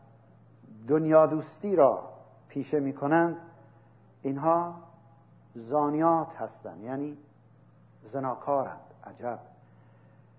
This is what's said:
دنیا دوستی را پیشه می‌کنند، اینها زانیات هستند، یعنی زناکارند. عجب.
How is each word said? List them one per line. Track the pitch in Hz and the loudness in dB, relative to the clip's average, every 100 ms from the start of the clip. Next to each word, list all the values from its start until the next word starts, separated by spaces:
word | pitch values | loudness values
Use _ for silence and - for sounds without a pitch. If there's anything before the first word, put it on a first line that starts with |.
| - - _ - - _ - - 117 | -20 -20 _ -20 -20 _ -20 -10 0
دنیا | 156 160 156 156 | 0 6 6 6
دوستی | 151 - - 202 175 | 2 -6 -10 0 4
را | 135 92 - - - - - | 4 4 -6 -18 -20 -20 -12
پیشه | 139 135 151 | -10 -4 -2
می‌کنند، | 139 135 143 165 170 160 - - - - - _ _ _ | -2 -4 0 2 2 -2 -14 -20 -20 -20 -20 _ _ _
اینها | 139 135 156 170 175 170 - - - - _ - - | -6 -2 2 2 0 -8 -20 -20 -20 -20 _ -20 -20
زانیات | 117 113 147 147 151 165 165 143 - | -16 -4 0 0 2 2 2 0 -8
هستند، | 113 - 104 90 | -12 -12 -16 -14
یعنی | 113 135 147 147 - _ _ _ _ _ - _ | -10 -8 -8 -12 -20 _ _ _ _ _ -20 _
زناکارند. | - 135 135 120 - 139 117 82 - - | -10 -6 -6 -6 -2 0 -2 -8 -20 -20
عجب. | - - 120 113 - - - - - - - - _ | -20 -10 -8 -8 -12 -20 -20 -20 -20 -20 -20 -20 _